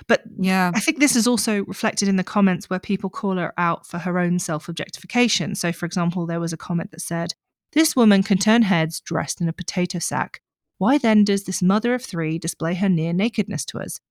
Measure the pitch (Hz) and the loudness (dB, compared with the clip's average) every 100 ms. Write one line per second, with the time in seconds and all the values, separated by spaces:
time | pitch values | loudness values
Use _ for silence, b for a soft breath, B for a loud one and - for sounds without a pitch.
0 | - - - - 190 190 180 226 320 311 | 0 0 0 -4 0 2 2 2 0 2
1 | 277 240 226 233 - 208 196 185 220 - | 2 4 2 2 0 -2 -2 -4 -4 0
2 | 196 190 180 208 196 175 - 185 - 196 | 0 0 0 2 4 2 -2 -6 -2 -4
3 | 190 - 202 185 170 - 175 165 - 170 | -4 -4 -2 -2 -2 -2 -2 -2 -6 -8
4 | 175 180 175 175 - 151 - 165 - - | -2 0 2 0 -2 -4 -6 -8 -10 -12
5 | - 240 247 - 156 - 170 165 170 185 | -4 0 2 0 -4 -4 -4 -4 -4 -2
6 | 175 180 170 170 170 165 - 175 - - | -2 -2 -4 -4 -4 -6 -4 -4 -4 -10
7 | - 170 175 - _ _ _ 302 320 - | -8 -6 -6 -10 _ _ _ 0 2 4
8 | 220 196 190 196 214 233 202 170 160 - | 6 6 4 2 4 4 4 2 0 -4
9 | - 160 160 - 170 - 165 - 180 175 | -6 -4 -4 -2 -4 -4 -6 -2 -2 -2
10 | - 131 - - _ _ _ - 202 285 | -4 -4 -4 -8 _ _ _ -2 2 2
11 | 226 214 208 196 196 - 180 208 240 247 | 4 4 4 2 -2 0 2 2 2 -2
12 | - 170 160 165 160 - 160 175 196 170 | -4 -4 -2 -2 -6 -4 -4 0 2 2
13 | 165 170 226 - - - - - - - | 0 0 0 -2 -4 -6 -6 -8 -8 -10
14 | _ | _